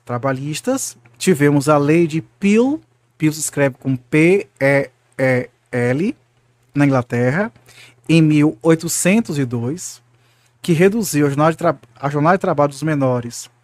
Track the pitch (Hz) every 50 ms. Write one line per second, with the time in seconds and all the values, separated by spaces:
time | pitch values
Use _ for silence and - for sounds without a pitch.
0 | _ - 123 120 117 135 131 127 139 147 151 - - 254 262 269 - - - -
1 | _ _ _ _ - 185 185 139 143 147 143 147 131 147 151 147 143 143 156 170
2 | 175 156 151 160 - - _ _ - 196 208 220 240 269 294 320 - _ _ _
3 | _ _ _ _ 160 156 147 156 147 - - 143 143 139 127 - - 135 135 123
4 | - _ - 156 160 170 190 202 - - _ _ 135 139 139 139 139 - - _
5 | _ _ _ - 135 131 127 123 - - _ _ _ _ - 123 120 123 127 143
6 | 175 226 302 - _ _ _ _ _ _ _ _ _ _ _ 143 143 143 135 127
7 | 120 - - 120 123 127 135 175 208 233 - _ _ - - - - - _ _
8 | _ - 160 165 160 151 151 147 147 151 160 - - 165 165 160 170 165 - -
9 | - 175 196 226 226 - 170 143 139 123 123 117 117 123 151 185 - - - -
10 | _ _ _ _ _ _ _ _ _ _ _ _ - - 170 151 180 196 196 233
11 | 208 151 - 143 147 143 139 139 151 165 165 - 170 170 147 135 - _ _ _
12 | - 139 143 147 147 160 185 185 - 190 160 143 147 139 139 135 151 156 156 143
13 | 135 131 127 123 117 120 120 - - - _ _